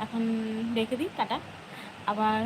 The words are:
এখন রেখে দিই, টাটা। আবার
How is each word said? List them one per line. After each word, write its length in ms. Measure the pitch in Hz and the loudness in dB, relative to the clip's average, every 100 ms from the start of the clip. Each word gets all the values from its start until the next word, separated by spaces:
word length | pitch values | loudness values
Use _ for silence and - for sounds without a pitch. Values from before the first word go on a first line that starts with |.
এখন 180 | 214 233 226 226 220 220 226 233 | -2 2 2 2 0 0 0 2
রেখে 180 | 220 254 | 2 0
দিই, 100 | 359 - | -2 0
টাটা। 200 | 226 269 - - - - - - - | 0 0 -4 -14 -14 -14 -14 -4 -2
আবার 240 | 208 214 220 | 2 4 4